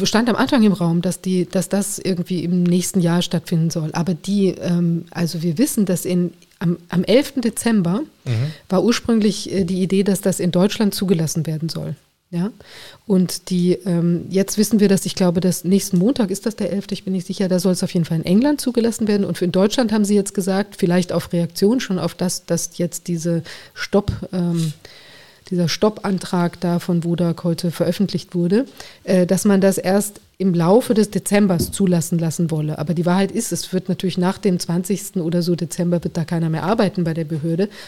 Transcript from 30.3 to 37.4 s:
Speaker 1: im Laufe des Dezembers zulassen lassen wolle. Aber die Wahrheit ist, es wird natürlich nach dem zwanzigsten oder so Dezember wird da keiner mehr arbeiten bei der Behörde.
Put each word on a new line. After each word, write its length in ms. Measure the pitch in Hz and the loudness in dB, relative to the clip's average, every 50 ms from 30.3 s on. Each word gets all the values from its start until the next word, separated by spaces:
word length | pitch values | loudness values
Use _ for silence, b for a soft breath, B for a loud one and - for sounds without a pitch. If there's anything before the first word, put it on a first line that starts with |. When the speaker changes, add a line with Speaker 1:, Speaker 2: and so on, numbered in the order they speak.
| _ - | _ -2
Speaker 1:
im 160 | 185 190 170 | 0 0 2
Laufe 380 | 170 165 170 196 247 254 - 220 | 2 4 6 6 4 4 4 2
des 160 | 220 208 208 | 2 2 2
Dezembers 600 | - 185 - - 202 202 208 190 180 156 131 - | 0 -4 -2 0 2 4 4 4 2 0 -2 -2
zulassen 460 | - - 196 185 175 170 156 - 175 170 | -2 0 2 2 2 2 0 0 -2 -2
lassen 320 | 165 160 - - 175 156 | -2 -2 -2 -2 -2 -2
wolle. 260 | 160 151 151 151 151 - | -2 -2 -2 -4 -4 -4
Aber 140 | 156 151 170 | -4 -4 -2
die 120 | 165 160 | 0 0
Wahrheit 260 | 175 175 190 196 190 | 2 2 2 2 0
ist, 220 | - 214 233 - 170 | -2 -4 -4 -4 -4
es 180 | - - - | -6 -6 -4
wird 160 | - 185 - - | -4 -4 -2 -2
natürlich 300 | 175 - - 180 - 185 | -4 -2 -2 -4 -2 0
nach 200 | 175 180 196 - | 0 0 0 0
dem 200 | - 208 180 170 | 0 0 0 0
zwanzigsten 640 | - - 170 175 185 - 208 170 - - - 190 | -2 -2 -2 -2 -2 -2 -4 -4 -4 -6 -6 -4
oder 200 | 156 170 165 175 165 | -2 0 0 0 0
so 120 | 175 175 | 0 -2
Dezember 480 | 156 175 151 - - 175 175 175 170 - | -2 -2 -4 -4 -2 -2 0 0 0 -2
wird 140 | 170 - 175 | -2 -4 -4
da 80 | 156 | -4
keiner 240 | - 180 165 165 160 | -2 -2 -2 0 0
mehr 140 | 160 160 156 | -2 -2 -2
arbeiten 420 | 170 226 233 214 180 - 185 170 | 0 0 2 2 0 0 0 -2
bei 80 | 165 156 | -2 -2
der 100 | 165 160 | -4 -4
Behörde. 460 | 151 165 151 | -6 -6 -4